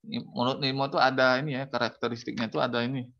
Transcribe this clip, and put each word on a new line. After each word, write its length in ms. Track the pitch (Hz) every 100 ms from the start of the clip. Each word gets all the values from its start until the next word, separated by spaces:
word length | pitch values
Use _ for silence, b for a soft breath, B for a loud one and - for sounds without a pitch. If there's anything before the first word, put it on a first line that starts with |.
| -
Menurut 560 | 117 - - 123 135
Nemo 240 | 139 135 135
tuh 140 | 170
ada 400 | 131 131 131 127
ini 160 | 151 131
ya, 80 | 135
karakteristiknya 800 | 120 117 - 131 117 - 107 110
tuh 140 | 151
ada 240 | 131 120 120
ini. 240 | 135 120